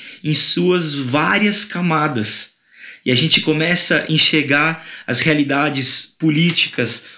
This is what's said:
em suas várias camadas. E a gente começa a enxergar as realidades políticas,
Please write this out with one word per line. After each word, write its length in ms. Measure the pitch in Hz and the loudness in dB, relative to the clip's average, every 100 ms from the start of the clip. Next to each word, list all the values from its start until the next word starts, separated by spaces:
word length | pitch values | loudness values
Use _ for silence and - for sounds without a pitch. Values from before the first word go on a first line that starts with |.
| - - | -18 -10
em 100 | 151 | -2
suas 600 | 151 - 175 175 180 160 | 0 0 2 2 2 0
várias 720 | 143 127 147 165 202 208 208 | -4 -2 0 2 2 2 0
camadas. 840 | - 175 175 156 151 123 104 - - _ _ - - - | -4 -2 0 2 0 0 -2 -2 -6 _ _ -20 -20 -6
E 60 | - | 0
a 40 | |
gente 260 | 127 160 - | 2 2 2
começa 640 | - 156 165 175 - 156 - | 2 0 0 0 0 0 0
a 60 | |
enxergar 720 | 156 - 160 139 143 156 165 - - - | 2 2 2 2 2 2 -2 -10 -14 -4
as 140 | 120 | 0
realidades 920 | 165 151 135 139 151 135 127 - - - | 2 2 2 0 0 0 -2 -2 -6 -2
políticas, 880 | 160 151 175 160 - - 120 - - | 0 2 2 2 -2 -2 -2 -4 -8